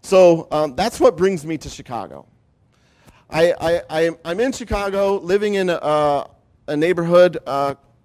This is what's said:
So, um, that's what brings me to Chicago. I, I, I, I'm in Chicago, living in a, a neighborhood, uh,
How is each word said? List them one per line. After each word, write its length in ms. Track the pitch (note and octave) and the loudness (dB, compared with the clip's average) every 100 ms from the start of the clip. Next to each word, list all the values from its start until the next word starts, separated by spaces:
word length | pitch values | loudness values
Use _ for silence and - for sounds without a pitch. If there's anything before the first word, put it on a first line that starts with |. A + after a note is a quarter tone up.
So, 460 | - F#3+ F3+ E3 - | 4 6 6 6 0
um, 260 | D3+ D3+ B2+ | -2 -2 -2
that's 240 | G#3+ - | -4 2
what 160 | C4 E3 | 2 4
brings 300 | F#3+ F#3 D3+ | -2 -2 -8
me 100 | D#3+ | -10
to 120 | C#3+ | -10
Chicago. 560 | - - A#2 F#2 C#2 - _ _ _ _ _ _ _ - _ _ | -18 -12 -12 -12 -16 -20 _ _ _ _ _ _ _ -20 _ _
I, 240 | D#3 E3+ - | 0 0 0
I, 240 | E3 E3+ - | -2 -4 -4
I, 220 | D#3+ E3 D#3+ | -2 -2 -4
I'm 160 | E3 F3+ | -10 -4
in 120 | B3+ | -4
Chicago, 680 | - A#3 G#3 G3+ G3 G3 G3 | -4 -6 -4 -4 -2 0 -2
living 360 | E3+ G3+ G#3 | -2 -2 0
in 160 | G3+ F#3 | -2 -2
a, 560 | E3 D3 D3+ D3 C#3+ - _ _ _ - | -2 -2 0 0 -2 -6 _ _ _ -8
a 100 | D3+ | -2
neighborhood, 640 | E3 F3 E3+ F3 F3+ D#3+ - | 0 0 2 6 6 2 -6
uh, 280 | C#3 C#3 C3+ _ _ | -4 -4 -6 _ _